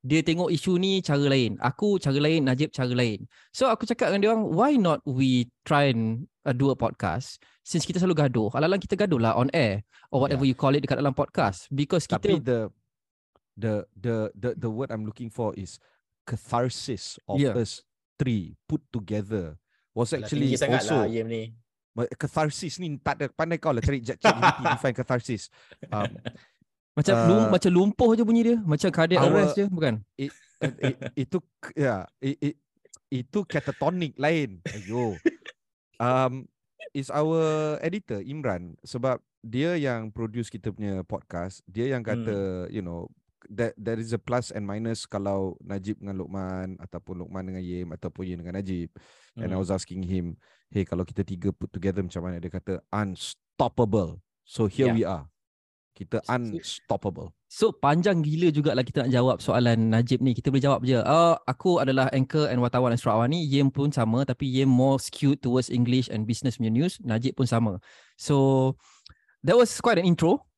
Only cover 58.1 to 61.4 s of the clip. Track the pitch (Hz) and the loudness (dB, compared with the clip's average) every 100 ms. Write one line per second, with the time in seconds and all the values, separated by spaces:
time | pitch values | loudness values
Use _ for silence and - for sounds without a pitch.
58.1 | 180 151 156 175 151 147 120 127 - 127 | 2 0 2 2 4 2 0 0 -2 2
59.1 | 123 127 120 - 117 120 113 110 110 120 | 4 4 2 2 2 4 4 4 4 2
60.1 | 127 131 117 - 135 131 135 123 127 - | 2 2 0 0 2 2 2 2 2 4
61.1 | 156 170 165 | 4 6 4